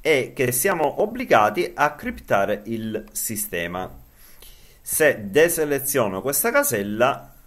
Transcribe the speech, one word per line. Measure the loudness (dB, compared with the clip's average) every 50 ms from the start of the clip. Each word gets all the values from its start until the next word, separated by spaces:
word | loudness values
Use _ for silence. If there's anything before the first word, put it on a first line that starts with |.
è | 2 2 2 2 0 -2 -2
che | -2 -2 0
siamo | 0 0 0 0 0 0 -2 -2 0 0 -2
obbligati | -2 -2 -8 0 4 4 6 6 4 2 0 -4 -4 0
a | 0 0 0 0
criptare | -4 -10 -10 -10 -10 -2 0 2 2 2 2 -2 -4 -4
il | -6 -6 -6 -6 -6 -6 -8 -8 -8
sistema. | -10 -8 -6 -6 -6 -6 -6 -4 -4 -4 -4 -4 -4 -6 -8 -8 -12 -18 -20 -20 _ _ -20 -20 -20 -20 -20 -20 -20 -20 -20 -20 -20 _
Se | -10 -6 0 4 4 4 4 2 -4 0
deseleziono | 4 4 4 4 4 0 -2 -2 -2 -2 -2 0 0 2 2 2 0 -2 -4
questa | -2 -2 0 -2 2
casella | 2 2 0 2 0 -2 -2 -4 0 2 2 2 2 -2 -8 -20 -20 -20 -20